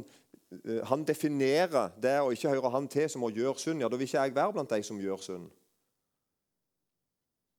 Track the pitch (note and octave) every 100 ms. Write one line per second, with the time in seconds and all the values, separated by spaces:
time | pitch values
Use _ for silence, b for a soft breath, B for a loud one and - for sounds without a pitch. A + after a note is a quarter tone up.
0 | - B B - _ F#2 A2+ A2+ F#2+ C#3
1 | D3+ D3 D3+ C#3+ C3+ D3 F3+ C#3+ F#2+ G#2+
2 | B2+ C#3+ C3+ A#2 D#3 C#3 B2 C3 C#3 C#3+
3 | D3+ C3+ A#2 G#2+ C3 C3 D#3+ D#3+ A2+ B2+
4 | C3 D3+ C3+ C3 F#3+ G3 C3+ A2 G#2 G#2
5 | F#2+ F#2+ - F2+ E2+ _ _ _ _ _
6 | _ _ _ _ _ _ _ _ _ _
7 | _ _ _ _ _